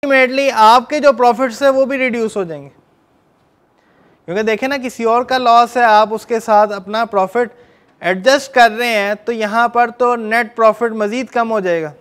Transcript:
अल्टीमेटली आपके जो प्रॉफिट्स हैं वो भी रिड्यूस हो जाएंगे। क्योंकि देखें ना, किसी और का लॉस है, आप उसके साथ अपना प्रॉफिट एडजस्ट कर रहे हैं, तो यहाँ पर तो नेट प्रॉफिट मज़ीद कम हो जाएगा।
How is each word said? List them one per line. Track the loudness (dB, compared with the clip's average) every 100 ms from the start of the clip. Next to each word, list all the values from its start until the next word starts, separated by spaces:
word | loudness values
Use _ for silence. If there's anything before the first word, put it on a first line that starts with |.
अल्टीमेटली | 0 0 0 0 -2
आपके | 4 6 6 2 0
जो | 0
प्रॉफिट्स | 4 2 2 -4 0
हैं | 0
वो | 2 0
भी | -2
रिड्यूस | -4 -2 -4 -6
हो | -8
जाएंगे। | -10 -16 _ _ _ _ _ _ _ _ _ _ _ _ _ _ _ -10
क्योंकि | -4
देखें | -2 -2 -4
ना, | -6
किसी | -8 -6 -2
और | 0
का | 0 -2
लॉस | 4 4 2 2
है, |
आप | 4 4 2
उसके | -4 -6 -6
साथ | 2 2 2
अपना | -2 -8 -6 -4
प्रॉफिट | -2 -2 -2 -4 _ _ _ _ _
एडजस्ट | -4 -2 0 0 0
कर | 2 2
रहे | 2 -4
हैं, | -2 -2 -6
तो | -6
यहाँ | -6 -4 -2 0
पर | 0 -2
तो | 0 -2 -2
नेट | -2 -2 -4 2
प्रॉफिट | 2 2 -4
मज़ीद | -4 -4 -4 -6
कम | -4 -2
हो | -2
जाएगा। | -2 -4 -4 -14